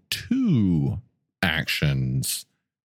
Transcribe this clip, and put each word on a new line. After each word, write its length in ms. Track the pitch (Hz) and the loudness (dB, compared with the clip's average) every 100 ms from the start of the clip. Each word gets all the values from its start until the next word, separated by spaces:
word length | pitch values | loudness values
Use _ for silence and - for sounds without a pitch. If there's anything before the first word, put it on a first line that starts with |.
| _ | _
two 880 | - - 262 247 131 95 82 69 - - _ _ _ | -10 -2 0 2 4 4 2 0 -4 -10 _ _ _
actions 1040 | 87 80 - - 73 67 - 131 - - - _ _ _ _ | -2 0 -2 0 0 0 -2 -2 -4 -6 -10 _ _ _ _